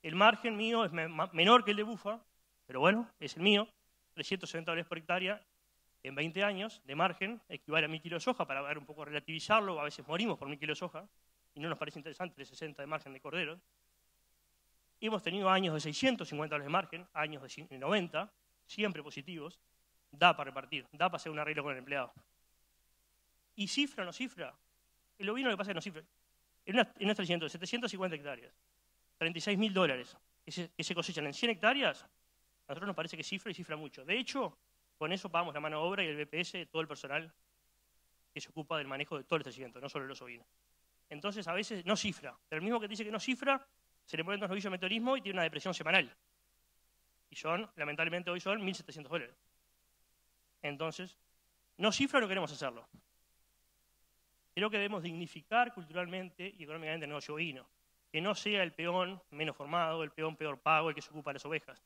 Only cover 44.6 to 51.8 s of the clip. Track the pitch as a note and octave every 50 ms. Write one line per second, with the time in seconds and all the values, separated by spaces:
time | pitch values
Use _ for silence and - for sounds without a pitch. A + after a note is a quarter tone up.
44.6 | G3 G3+ F#3 F3+ F#3 F3+ G#3 A3+ A3+ B3+ C4+ C4 - G3 F#3+ F#3 E3 D#3+ - D3+
45.6 | - F#3+ E3+ - D#3 D#3 F3 F#3+ D3+ A#2+ - _ _ _ _ _ _ _ _ _
46.6 | _ _ _ _ _ _ _ _ _ _ _ _ _ _ - - - D#3+ E3+ F#3
47.6 | A3 G3+ _ - D3+ D3 D3 D3 E3 E3+ E3 F3+ F3+ F3 F3 F3+ - F#3+ G3+ A3
48.6 | G3 F#3 F#3 - - - - D#3+ D3 C3+ D#3+ E3+ B2 A#2+ - _ _ _ _ _
49.6 | _ _ _ _ _ _ _ _ _ _ _ _ _ _ _ _ _ _ _ _
50.6 | - D3 C#3+ C#3 D#3+ D#3+ D3+ - F#3 F#3 - _ _ _ _ _ _ _ _ _
51.6 | _ _ _ -